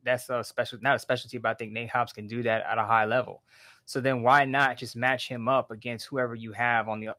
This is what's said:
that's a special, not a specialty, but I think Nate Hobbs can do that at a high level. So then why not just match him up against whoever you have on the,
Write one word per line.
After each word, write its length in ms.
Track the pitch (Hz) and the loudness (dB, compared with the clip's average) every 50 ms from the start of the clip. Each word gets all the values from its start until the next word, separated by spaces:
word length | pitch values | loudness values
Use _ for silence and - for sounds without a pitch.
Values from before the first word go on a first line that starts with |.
| - | -2
that's 260 | 123 127 120 - - | -2 -2 0 -2 -2
a 140 | 131 120 110 | -4 -4 -4
special, 360 | - - - 120 - - 113 | -4 -4 -4 -4 -4 -4 -4
not 140 | 107 135 139 | 0 2 2
a 40 | 113 | 2
specialty, 380 | - - 131 123 - 117 - 120 | 2 -2 -2 -2 -4 -6 -8 -4
but 120 | 113 113 | -2 -2
I 40 | 113 | -2
think 180 | - 117 107 | -2 -6 -8
Nate 180 | 107 113 117 110 | -8 -8 -6 -2
Hobbs 220 | - 123 120 117 - | -2 -2 -2 -2 -4
can 140 | - 104 104 | -12 -12 -8
do 140 | 113 120 120 | -6 -2 0
that 220 | 113 110 113 - | 2 2 0 0
at 120 | - 110 113 | -2 -2 -2
a 60 | 110 | 0
high 220 | 104 113 113 110 | 2 4 4 4
level. 380 | 107 117 127 123 - - - _ _ _ - - - - _ _ | 4 2 0 0 -2 -6 -16 _ _ _ -20 -20 -20 -20 _ _
So 160 | - - 139 | -8 -4 -2
then 200 | 123 135 135 123 | 0 0 0 2
why 220 | 113 123 135 143 139 | 6 6 6 6 6
not 320 | 135 131 139 143 135 123 - | 4 2 2 2 2 2 -2
just 180 | 127 110 - | -8 -12 -6
match 320 | 117 120 127 131 127 - - | -2 0 0 0 0 -2 -6
him 200 | 131 120 113 120 | -8 -4 0 2
up 240 | 135 131 123 - | 2 2 2 0
against 360 | 117 107 113 123 120 110 - - | -4 -12 -10 -8 -10 -10 -10 -6
whoever 280 | 143 135 127 120 117 | -2 -2 -2 -2 -4
you 160 | 117 113 113 | -8 -12 -10
have 380 | 107 101 120 120 117 113 107 110 | -4 -2 0 2 2 2 0 0
on 100 | 110 107 | -4 -6
the, 160 | 110 107 - | -6 -8 -10